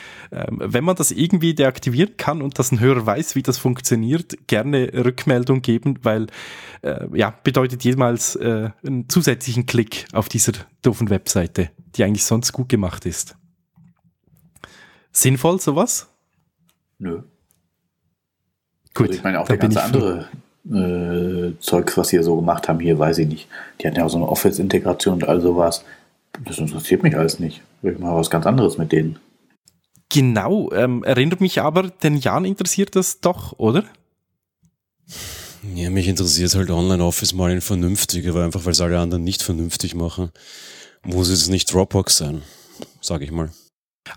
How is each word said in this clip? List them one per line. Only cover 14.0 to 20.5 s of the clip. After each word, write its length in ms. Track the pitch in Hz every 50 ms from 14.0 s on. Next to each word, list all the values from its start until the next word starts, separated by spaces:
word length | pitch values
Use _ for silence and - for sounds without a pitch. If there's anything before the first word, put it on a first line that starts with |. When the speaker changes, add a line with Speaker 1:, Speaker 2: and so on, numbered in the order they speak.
| _ _ _ _ _ _ _ _ _ _ _ _ - - - - - - _ _ _ _
Speaker 1:
Sinnvoll, 480 | - - - 131 135 127 - 165 185 185
sowas? 480 | - 156 139 165 220 247 - - - - _ _ _ _ _ _ _ _ _ _ _ _ _ _ _ _ _ -
Speaker 2:
Nö. 240 | 101 90 82 - - - _ _ _ _ _ _ _ _ _ _ _ _ _ _ _ _ _ _ _ _ _ _ _ _ _ _ _ _ _ _ _ _ -
Speaker 1:
Gut, 140 | - 113
Speaker 2:
Also 100 | 92 92
ich 60 | 95 -
meine, 160 | 95 92 80
auch 80 | -
Speaker 1:
da 80 | - 110
Speaker 2:
der 120 | 92 113
Speaker 1:
bin 60 | 107 107
Speaker 2:
ganze 240 | 104 110 117 127
Speaker 1:
ich 40 | -
froh. 220 | - 92 87 85 78 - - - - _